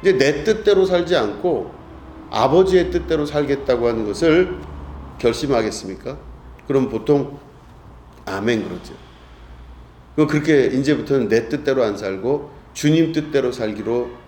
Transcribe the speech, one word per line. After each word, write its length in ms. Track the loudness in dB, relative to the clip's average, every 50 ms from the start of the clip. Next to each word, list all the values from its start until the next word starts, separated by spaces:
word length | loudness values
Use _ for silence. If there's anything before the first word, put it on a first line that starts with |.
이제 160 | 4 4 4 4
내 260 | 4 2 2 0 0
뜻대로 420 | 0 0 2 4 2 4 4 4
살지 300 | 2 2 0 2 2 2
않고 560 | 2 2 0 -4 -2 -2 0 0 0 -2 -6 -12 -18 -20 -20 -20 -20 -18 -18 -18 -18 -16 -8
아버지의 600 | -2 0 2 4 6 6 4 6 4 2 2 2
뜻대로 340 | -2 -4 -2 0 -2 -2 -2
살겠다고 600 | -2 -2 -2 0 0 -2 -4 0 0 0 2 2 0
하는 180 | 0 0 -2
것을 540 | -4 -2 0 4 4 6 4 4 2 -2 -10 -10 -14 -14 -14 -14 -14 -14 -14 -16 -16 -14 -2
결심하겠습니까? 960 | 0 0 0 0 -2 0 0 2 0 0 -4 -6 -10 -10 -12 -10 -10 -12 -12 -12 -14 -18 -20 -20 -20 -20 -20 -20 -8 -2
그럼 220 | 0 0 0 0
보통 500 | -2 -6 0 2 2 2 2 -2 -8 -14 -18 -20 -20 -20 -20 -20 -20 -20 -20 -20 -20 -20 -20 -20 -20 -16 -12
"아멘." 420 | -8 -8 -4 0 0 0 0 -2 -6
그러죠. 260 | -10 -12 -12 -16 -18 -20 -20 -20 -20 -20 -20 -20 -20 -20 -20 -20 -20 -20 -20 -20 -20 -20 -20 -20 -20 -20 -20 -10 0
그럼 120 | 0 2 2
그렇게 400 | 2 -2 2 4 4 4 4 4
이제부터는 600 | 2 0 2 2 0 0 0 0 0 0 2 2
내 220 | 2 0 0 0
뜻대로 340 | -6 -4 -2 0 0 2 2
안 140 | 0 0 -4
살고 540 | -4 -6 -6 -4 -2 -2 -2 -2 -4 -10 -18 -20 -20 -18 -14
주님 400 | -2 2 2 4 4 2 2 0
뜻대로 380 | -4 -6 0 -2 0 0 0
살기로 600 | -2 -4 -6 -6 -4 -6 -4 -4 -2 -2 -4 -6 -10 -18 -20